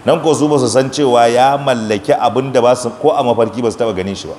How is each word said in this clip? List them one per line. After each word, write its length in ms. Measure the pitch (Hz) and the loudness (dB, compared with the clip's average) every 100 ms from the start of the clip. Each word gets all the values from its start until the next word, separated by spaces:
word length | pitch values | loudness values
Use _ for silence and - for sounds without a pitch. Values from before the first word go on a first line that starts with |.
Nan 160 | - 160 | 0 0
ko 140 | 151 | 2
su 140 | 127 151 | 2 2
ba 100 | 147 | 2
su 80 | 123 | 2
san 220 | 117 135 | 0 0
cewa 400 | 135 139 120 117 | 0 2 4 4
ya 240 | 120 131 143 | 4 2 0
mallaki 560 | 139 120 107 104 - | -2 -2 -2 -4 0
abin 400 | 117 123 117 135 | 0 0 -2 0
da 80 | 127 | 2
ba 140 | 120 127 | 2 2
su, 140 | 117 | -2
ko 200 | 113 147 | -2 -2
a 80 | - | 0
mafarki 400 | 123 113 113 107 | 0 0 -2 -2
ba 80 | 120 | -4
su 80 | - | -2
taɓa 160 | 113 | -4
ganin 200 | 92 95 95 | -4 -6 -8
shi 100 | |
ba. 80 | 80 | -12